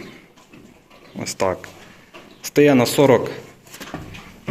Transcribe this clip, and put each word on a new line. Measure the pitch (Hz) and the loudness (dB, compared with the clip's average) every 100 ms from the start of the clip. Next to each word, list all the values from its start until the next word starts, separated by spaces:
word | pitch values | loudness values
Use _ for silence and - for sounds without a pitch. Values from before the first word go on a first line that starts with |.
| - - _ _ _ - - _ _ _ - - | -18 -20 _ _ _ -20 -20 _ _ _ -20 -14
Ось | - | -10
так. | - 95 - - - - - _ - - - | -6 -4 -6 -12 -20 -20 -20 _ -20 -20 -18
Стає | - 151 147 | -4 2 4
на | 127 117 | 4 2
сорок | - 135 113 - - - - _ - - - - - - - - | 4 4 4 0 -12 -18 -20 _ -20 -16 -16 -16 -20 -20 -16 -4